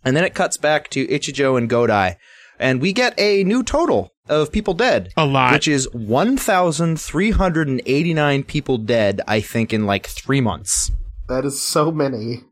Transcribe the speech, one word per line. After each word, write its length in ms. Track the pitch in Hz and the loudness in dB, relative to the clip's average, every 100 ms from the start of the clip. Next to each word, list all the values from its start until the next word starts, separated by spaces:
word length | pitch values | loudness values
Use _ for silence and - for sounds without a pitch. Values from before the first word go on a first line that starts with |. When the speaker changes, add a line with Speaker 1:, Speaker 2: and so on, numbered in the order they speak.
Speaker 1:
And 100 | 131 | 0
then 100 | 139 | 0
it 100 | 180 | 0
cuts 240 | - 180 - | 0 -2 0
back 320 | 147 151 - | 0 0 -2
to 160 | 135 131 | -4 -2
Ichijo 500 | 147 - 135 135 127 | -2 -4 -2 2 2
and 140 | 117 | 2
Godai, 460 | 120 117 104 92 90 - - - _ | 2 2 4 2 -2 -20 -20 -20 _
and 240 | 131 131 | 0 2
we 100 | 165 | 0
get 260 | 196 247 - | 0 0 2
a 240 | 208 202 | 2 2
new 180 | 185 240 | 2 0
total 480 | 233 285 339 113 90 _ _ | 0 0 2 0 -2 _ _
of 240 | 151 151 | 0 0
people 220 | 214 208 | -2 -4
dead. 380 | 175 254 120 185 - | 0 2 0 -2 -2
Speaker 2:
A 80 | 151 | 0
lot. 260 | 139 127 | 4 4
Speaker 1:
Which 160 | 127 - | 4 2
is 200 | 143 127 | 0 -2
one 440 | 123 107 123 208 269 | -8 -2 2 2 0
thousand 640 | - 190 180 151 170 160 | 2 2 2 0 -2 -2
three 300 | - 147 208 | -4 -2 2
hundred 360 | 185 190 160 151 | 2 2 0 0
and 140 | 131 - | -2 0
eighty-nine 580 | 139 165 160 147 139 | 0 2 2 2 0
people 340 | 139 151 143 127 | -2 -6 -2 -4
dead, 420 | 110 120 104 98 - | 0 2 2 0 -2
I 120 | 110 | -2
think, 320 | 104 117 113 | -2 -4 -2
in, 120 | 110 104 | 0 0
like, 200 | 101 - | -2 -4
three 340 | - - 139 | -14 -2 0
months. 500 | 117 82 98 - - - - - - | 0 -4 -4 -4 -2 -4 -6 -12 -6
Speaker 3:
That 160 | 127 | -4
is 160 | 139 143 | -4 -4
so 300 | - 165 156 | -2 0 0
many. 480 | 156 139 85 113 123 - | 0 -2 -4 -8 -8 -12